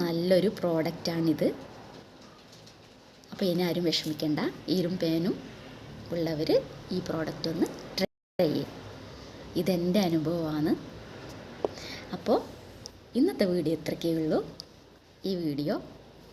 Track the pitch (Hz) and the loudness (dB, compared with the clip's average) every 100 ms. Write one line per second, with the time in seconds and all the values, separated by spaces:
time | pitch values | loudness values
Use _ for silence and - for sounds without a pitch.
0 | 175 165 180 185 190 208 175 160 160 165 | 4 2 6 8 6 2 2 4 2 -2
1 | - 165 165 151 220 - - - - - | -2 2 4 4 2 0 -12 -16 -18 -18
2 | - - - - - - - - - - | -20 -20 -20 -20 -20 -20 -20 -20 -20 -20
3 | - - - - 190 175 180 165 175 - | -20 -20 -16 0 2 4 2 2 2 2
4 | 156 151 156 151 277 - - 185 170 180 | -2 -2 0 0 -2 -4 0 2 2 0
5 | 165 165 180 - - - - - - - | 2 2 2 -2 -6 -16 -16 -16 -16 -14
6 | - 170 160 151 160 508 - - - 180 | -6 -2 0 0 4 2 2 -12 -4 -4
7 | 180 160 156 156 165 165 370 - - - | -2 -2 -2 -4 -4 0 -2 -2 -8 -2
8 | 185 _ _ - 165 - 143 - - - | -2 _ _ 2 2 2 -2 -10 -14 -16
9 | - - - - - 160 180 175 175 196 | -16 -16 -16 -16 -6 -2 2 2 4 4
10 | 185 165 151 170 156 151 156 - - - | 4 2 2 0 -2 0 2 0 -2 -14
11 | - - - - - - - - - - | -16 -14 -14 -14 -14 -4 -4 -4 -12 -12
12 | - 185 - 392 - - - - - - | -10 -6 2 2 2 -14 -18 -18 -18 -18
13 | - 233 339 381 190 180 156 160 - 175 | -4 2 2 4 2 4 2 0 -2 -2
14 | 170 165 156 214 - - - - - - | 0 2 2 2 0 -12 -18 -20 -20 -20
15 | - - 185 185 160 139 147 294 - - | -20 -8 -4 -2 -2 -2 -2 -2 -6 -18
16 | - - - | -20 -20 -20